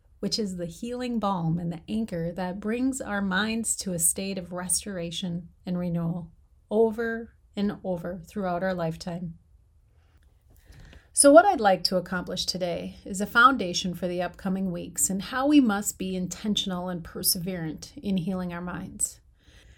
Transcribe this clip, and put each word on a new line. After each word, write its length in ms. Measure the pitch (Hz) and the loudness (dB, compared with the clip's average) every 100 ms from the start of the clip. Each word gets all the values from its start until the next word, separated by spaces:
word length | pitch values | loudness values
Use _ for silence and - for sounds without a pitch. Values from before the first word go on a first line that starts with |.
| _ - | _ -6
which 180 | 202 202 | -4 -2
is 180 | 208 185 | -4 -4
the 100 | 175 | -8
healing 520 | 165 233 247 254 233 | -8 -8 -6 -4 0
balm 400 | 208 190 165 170 | 0 0 0 0
and 140 | 170 | -2
the 80 | 170 - | -6 -4
anchor 420 | 214 226 170 165 | -4 -2 -4 -4
that 300 | 170 180 190 | -4 -6 -4
brings 400 | 208 233 262 254 | -4 -2 -2 -2
our 200 | - 202 | -4 -2
minds 540 | 196 185 214 226 226 - | 0 0 0 -2 -2 -4
to 180 | - | -4
a 40 | 175 | 0
state 400 | - - 196 190 | 0 0 -4 -6
of 140 | 175 | -6
restoration 960 | 180 180 - 208 190 170 165 185 170 175 - - | -8 -2 -4 -4 -6 -6 -6 -4 -6 -8 -14 -6
and 100 | 180 | -4
renewal 540 | 175 170 165 175 165 - - - _ | -2 -2 -2 -4 -8 -16 -20 -20 _
over 640 | 214 226 220 226 226 233 - - - | 2 2 2 -4 -4 -8 -18 -12 -2
and 220 | 202 - | -2 -2
over 380 | 190 175 170 175 165 | -4 -4 -4 -10 -10
throughout 340 | 214 185 175 | -4 -2 0
our 120 | 190 | 0
lifetime. 600 | 180 165 165 - 190 175 165 _ - _ _ _ _ _ - - _ _ - - - - - - | 0 -2 -4 -6 -6 -8 -10 _ -20 _ _ _ _ _ -20 -20 _ _ -20 -20 -20 -20 -20 -4
So 200 | - 285 | 6 12
what 140 | 294 403 | 12 10
I'd 120 | 349 | 4
like 240 | 208 185 | 4 4
to 120 | 175 180 | 2 -2
accomplish 480 | 175 180 185 185 | -2 -4 -4 -6
today 540 | - 180 180 170 185 - | -4 -4 -4 -4 -8 -12
is 160 | - 190 | -10 -6
a 60 | 202 | 0
foundation 680 | 240 247 262 185 175 190 | 8 8 8 -2 -2 -4
for 120 | 170 180 | -4 -4
the 160 | 180 | -2
upcoming 480 | 175 175 196 190 190 | -4 -4 -4 -2 -2
weeks 400 | 175 175 170 - | -4 -8 -2 -2
and 120 | 190 | -2
how 260 | 180 254 277 | -4 0 6
we 100 | 294 | 8
must 400 | 247 202 202 - | 8 2 -2 -6
be 160 | 190 | -6
intentional 760 | 185 175 - 214 202 196 180 180 | -4 -4 -6 -2 -2 -2 -4 -4
and 120 | 180 | -6
perseverant 920 | 165 - 190 190 170 180 160 147 - - | -8 -4 -2 -2 -2 -4 -6 -8 -12 -10
in 220 | 202 190 | -2 -2
healing 340 | 165 185 180 | 0 -4 -4
our 80 | 175 | -6
minds. 580 | 180 185 185 220 - - - _ - - - | -8 -8 -10 -8 -10 -10 -20 _ -20 -20 -20